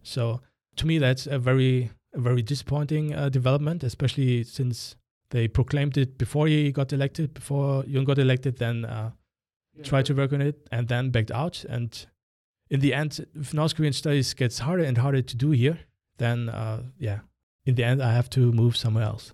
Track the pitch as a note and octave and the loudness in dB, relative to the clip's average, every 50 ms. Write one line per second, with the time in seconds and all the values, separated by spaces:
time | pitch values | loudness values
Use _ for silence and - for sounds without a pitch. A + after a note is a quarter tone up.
0 | - - - B2+ A#2 A#2 A#2 B2+ - _ _ _ _ _ _ - D3+ D#3+ E3 D#3 | -18 -8 -4 -4 -2 -2 -4 -6 -8 _ _ _ _ _ _ -2 0 0 2 4
1 | C3+ B2+ B2+ B2+ - C#3+ C#3+ B2+ B2 B2+ C3 C3 B2+ B2+ B2+ B2+ B2 G#2+ - _ | 4 2 2 0 -2 -4 -4 0 2 4 4 4 4 4 4 2 0 -4 -8 _
2 | _ _ - C#3 A#2+ B2 B2 B2 A2+ A2 C#3+ C3 - - C#3+ D3 D3 C3+ D#3 D3+ | _ _ -6 -2 0 2 2 2 0 -2 -4 -6 -2 -2 -2 -2 0 0 0 -2
3 | D3+ D3+ D#3 D3 C#3+ C#3 C3 C3 B2 C3 C#3 D3 D3 D3+ F3 E3 C3 A2+ - - | 0 -2 -2 -2 -2 0 0 2 2 2 2 2 2 -2 -2 -2 -4 -6 -2 -2
4 | C#3+ B2 - C#3+ C3 B2+ B2 A#2 A#2 - - - C3 B2 A#2 - - - - _ | -2 -2 0 2 2 2 2 0 -2 -4 -4 -4 -4 -2 -4 -6 -10 -14 -18 _
5 | _ _ _ _ _ _ - A#2+ A#2 A2 - C3+ B2 - D3 C#3+ C#3+ C#3+ C3 C#3+ | _ _ _ _ _ _ -2 0 0 2 2 0 0 2 0 0 0 0 2 0
6 | C3 C3 - - A#2+ - - D3+ D3+ D#3 D3+ D3+ D3 C#3+ C3 C#3+ C3+ - D3 C3+ | 0 0 -2 -4 -4 -2 0 2 2 4 4 4 2 0 0 -2 -2 -2 -2 -2
7 | C#3 C3+ - E3 D#3 D3+ - C3 - - C#3 C#3 C#3 C#3 C3+ C3+ - - C#3 C3 | -2 -2 -2 -4 -4 -4 -6 -12 -8 -4 -2 0 0 0 0 -2 -2 -2 -2 0
8 | C3+ C#3+ C3+ C#3+ B2+ C3 B2+ C3 - C3+ B2 - A#2 A#2 A#2 A#2 A2+ A2+ A2+ A2 | 0 2 2 4 4 4 2 2 0 -2 -2 -2 -2 -2 -2 -4 -6 -6 -6 -6
9 | A2 A2+ - _ _ _ _ _ _ _ _ _ _ _ _ - - - D3 C3+ | -8 -8 -10 _ _ _ _ _ _ _ _ _ _ _ _ -16 -4 0 0 2
10 | C3+ - C#3 C#3 C#3 C3 C#3+ C#3 C#3 D3+ D3 - _ - A2+ A#2+ A#2+ A#2 A#2+ B2 | 2 2 0 0 0 0 0 0 0 0 -2 -4 _ -6 -4 -4 -2 0 -2 0
11 | C3 C3 A#2+ A2+ A2 - A2 B2 D#3 F3 - - - - A#2+ A#2+ A#2+ A2+ - - | 0 0 0 0 0 0 -2 -4 -4 -4 -6 -10 -10 -8 -6 -6 -6 -6 -8 -14
12 | - - _ _ _ _ _ _ _ _ _ _ _ _ D3 C#3 C#3 C#3 A#2+ C#3+ | -18 -20 _ _ _ _ _ _ _ _ _ _ _ _ 0 2 2 2 2 0
13 | D3+ D3 - - - - - D#3+ C#3 - D#3 D3+ D#3 D#3 - D#3 D#3 D3 C3 - | -2 -4 -6 -10 -12 -14 -12 -12 -10 -4 -2 0 0 0 0 0 0 0 -2 -2
14 | - D3+ C#3+ C#3 B2 - - - B2+ A2+ - - A#2+ D#3 F#3 F3+ D#3+ C3+ A#2+ A#2+ | 0 0 2 2 0 -2 -2 -2 -2 -2 -2 -4 -4 -2 0 0 0 2 2 2
15 | C3 C#3 C#3 C3 B2+ - B2+ A2+ C3+ D#3 D3+ A#2 B2 D3+ E3+ - - _ _ _ | 2 2 2 0 0 -2 -2 -2 2 2 4 4 4 2 0 -2 -8 _ _ _
16 | _ _ _ - A#2+ A#2 A#2+ A#2+ A#2 A2+ - G#2+ A2 A2 A2 A#2 B2 C3 - - | _ _ _ -4 -2 -2 0 -2 -4 -6 -6 -6 -6 -6 -6 -8 -10 -12 -12 -8
17 | C3+ G#2 G2+ G#2+ - _ _ _ _ _ _ _ _ C3+ A#2+ B2 A#2 A#2+ C3 C#3 | -6 -6 -6 -6 -10 _ _ _ _ _ _ _ _ 0 0 2 2 2 2 2
18 | B2+ A2+ A2+ A#2+ - - - C3 B2 A#2+ A#2 A2+ A#2 A#2+ A#2 - - A2+ A2 A2+ | 2 2 2 2 0 2 2 4 4 4 6 4 4 4 2 2 0 0 0 2
19 | A2 G#2+ G#2+ - - - | 0 -2 -4 -6 -12 -18